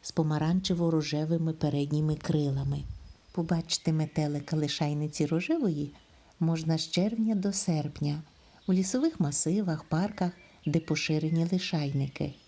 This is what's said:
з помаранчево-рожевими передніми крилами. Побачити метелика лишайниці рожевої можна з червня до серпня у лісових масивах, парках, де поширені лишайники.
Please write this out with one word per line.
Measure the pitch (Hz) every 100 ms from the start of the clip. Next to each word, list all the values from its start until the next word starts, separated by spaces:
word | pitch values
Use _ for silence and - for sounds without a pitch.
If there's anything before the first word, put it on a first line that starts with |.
з | -
помаранчево-рожевими | - 156 151 156 185 185 170 170 160 151 151 156 165 160
передніми | 160 151 143 143 151 156 151
крилами. | - 151 143 135 139 143 - - - - -
Побачити | - 165 170 165 - -
метелика | 156 156 - 147 147 143 156
лишайниці | 147 - 147 147 151 - 151
рожевої | 165 - 330 220 147 143 - - - - -
можна | 165 165 160 160
з | -
червня | - 202 226 220 208
до | 202
серпня | 190 - 156 143 - 147 147 - - - - -
у |
лісових | 185 185 254 320 320
масивах, | 143 143 156 196 185 156
парках, | - 160 202 - 180 - - - -
де | 156
поширені | 160 151 - 156 156 165 165
лишайники. | 185 - 165 143 139 135 - 147 -